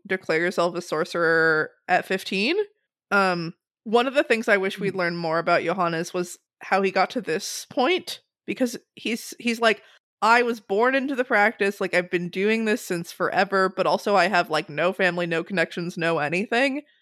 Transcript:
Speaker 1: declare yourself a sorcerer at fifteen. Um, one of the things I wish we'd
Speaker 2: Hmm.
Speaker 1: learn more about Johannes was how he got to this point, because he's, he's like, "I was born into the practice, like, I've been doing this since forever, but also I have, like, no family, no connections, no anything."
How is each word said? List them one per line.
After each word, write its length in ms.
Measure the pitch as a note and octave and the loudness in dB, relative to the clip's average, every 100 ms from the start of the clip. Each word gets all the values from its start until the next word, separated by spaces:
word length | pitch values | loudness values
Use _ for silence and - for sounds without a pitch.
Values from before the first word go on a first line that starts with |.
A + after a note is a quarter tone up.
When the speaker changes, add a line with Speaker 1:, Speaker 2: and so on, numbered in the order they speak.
| - | -6
Speaker 1:
declare 320 | F#3 - D#3+ | -6 0 0
yourself 340 | F3 F#3 F3 | 0 0 0
a 80 | E3+ | -2
sorcerer 880 | - D#3 F3 E3+ E3 E3 D#3+ D#3 - - - | -4 -4 -2 0 2 4 4 2 -2 -8 0
at 200 | F3+ - | 0 0
fifteen. 480 | F#3+ - G3 A#3+ G4 G#4 _ _ _ _ | -4 -2 -2 0 0 -2 _ _ _ _
Um, 420 | G3+ F#3+ F3 E3 - _ _ | 2 2 0 -6 -10 _ _
one 240 | A3 A#3 C4 | 0 2 2
of 80 | |
the 80 | C#4 | 0
things 260 | C#4 A3+ A#3+ | 2 0 2
I 80 | G3+ | 2
wish 220 | F#3+ F#3+ | 0 -2
we'd 140 | F3 | -4
Speaker 2:
Hmm. 40 | F#3+ | -2
Speaker 1:
learn 180 | F3 | -2
more 220 | F3 E3 E3 | -2 -2 0
about 240 | E3+ E3 | 2 2
Johannes 500 | D#3+ F#3+ E3+ E3 F3 | 2 0 -2 -2 -4
was 280 | F3+ F3+ - _ _ | -4 -6 -10 _ _
how 200 | - G3 | -2 0
he 80 | F#3+ | 2
got 220 | F#3+ B3 | 2 0
to 100 | B3 | -2
this 460 | F3 F#3+ - - - | -4 -4 -4 -10 -6
point, 520 | C#4+ C4 F#4 - - _ _ | 0 0 0 -4 -14 _ _
because 300 | - G3+ A#3+ - - | -10 -2 -2 -4 -14
he's, 380 | - G#3+ A#3 - - | -10 -6 -6 -8 -6
he's 220 | A#3 A3+ | -4 2
like, 220 | A3+ G#3+ - _ _ _ | 2 0 -6 _ _ _
"I 180 | G#3+ A#3+ | 4 4
was 160 | A#3+ A#3 | 4 -2
born 360 | - G3+ B3 | -2 2 2
into 200 | C4+ C4+ | 2 0
the 80 | B3 | -4
practice, 560 | B3+ G#3+ G#3+ - G3+ G3+ | 0 2 2 2 -2 0
like, 140 | F#3+ | 0
I've 160 | F3+ F3+ | 0 0
been 200 | F3 F3 | -2 -2
doing 360 | F#3+ G#3 A3+ | -2 0 0
this 160 | A3 A3 | 0 -2
since 300 | - F3 F3 | -2 -6 -6
forever, 580 | - E3+ F3+ G3 G3 F#3+ | -4 0 2 2 2 0
but 160 | F#3+ | 0
also 300 | E3 F#3 G#3+ | 0 0 2
I 120 | G3+ F3 | 2 4
have, 220 | F3+ D#3+ | 2 2
like, 200 | D3+ D3+ | -2 -2
no 220 | D3+ F3 | -2 -2
family, 360 | F#3+ F#3 F3 E3+ | 2 0 0 -2
no 160 | E3 | -2
connections, 540 | F3 F#3 E3 F#3 E3+ F3+ | -2 -2 -2 -4 -6 -2
no 200 | E3 D#3+ | 0 0
anything." 640 | C#3+ F3+ A#3 A#3 C#4 C#4+ - _ | 0 -2 0 0 0 -2 -10 _